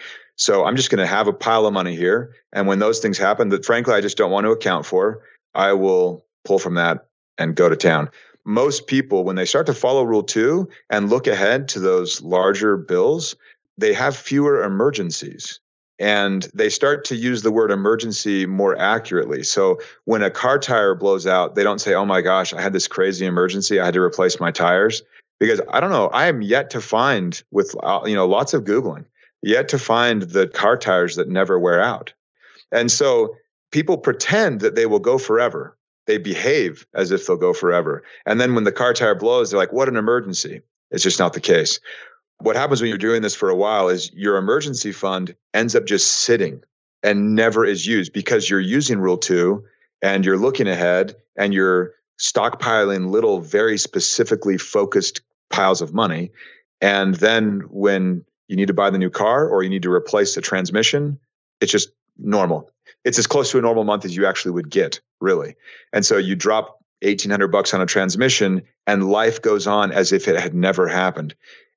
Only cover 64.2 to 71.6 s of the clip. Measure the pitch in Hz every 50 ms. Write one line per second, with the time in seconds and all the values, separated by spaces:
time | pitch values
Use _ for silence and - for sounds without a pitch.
64.2 | 98 110 107 - - 92 87 87 80 73 - 98 - 80 - - _ _ _ _
65.2 | 90 95 92 80 71 - - _ _ - - - - _ - 107 98 - 110 98
66.2 | 92 92 98 87 - 107 107 110 107 - - _ _ _ _ _ 98 101 104 95
67.2 | - 101 104 101 98 95 92 101 98 - - 92 92 90 - 101 95 92 85 101
68.2 | 131 131 - - 107 95 92 92 - _ _ _ _ 101 104 98 95 95 104 107
69.2 | 113 113 110 - - 113 104 101 87 104 104 104 101 95 - 98 92 - 98 90
70.2 | - - - 90 87 87 85 87 90 95 92 92 90 82 80 90 92 92 - 80
71.2 | 78 76 - _ _ - - -